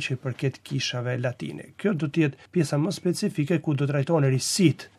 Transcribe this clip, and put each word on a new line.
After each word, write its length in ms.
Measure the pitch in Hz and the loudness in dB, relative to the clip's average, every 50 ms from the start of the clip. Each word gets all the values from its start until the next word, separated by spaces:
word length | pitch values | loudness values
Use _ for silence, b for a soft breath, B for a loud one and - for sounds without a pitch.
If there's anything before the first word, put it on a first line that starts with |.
| - | 0
që 100 | - 135 | -4 -6
i 60 | - - | -6 -6
përket 380 | 135 117 - 143 135 - - - | -6 -6 -4 -4 -4 -4 -6 -8
kishave 540 | - 143 131 - - - 123 120 123 123 120 | -6 -4 -4 -4 -4 -4 -4 -4 -4 -4 -4
latine. 540 | 120 127 120 - - - - - - - - | -4 -4 -6 -6 -8 -10 -10 -10 -14 -16 -8
Kjo 220 | - - 202 214 139 | -4 -2 -2 0 0
do 80 | 160 143 | -2 -2
të 160 | - 170 156 | 2 2 2
jetë 260 | 143 139 - - - - | 2 0 -4 -10 -4 0
pjesa 240 | 180 151 - 151 143 | 0 0 2 2 0
më 160 | 151 175 143 | 0 0 -2
specifike 640 | - - 180 175 - 214 190 - - 143 139 175 147 | -2 -2 -2 -2 -2 -2 -2 -2 -2 0 2 0 0
ku 160 | - 160 143 | 2 0 0
do 160 | 131 143 139 | 0 0 0
trajtohen 400 | 143 143 135 - 170 156 139 135 | 0 0 2 2 2 4 4 4
risit 560 | 131 127 - - - - 185 147 - - - - _ | 2 2 0 0 2 6 6 6 4 2 -4 -20 _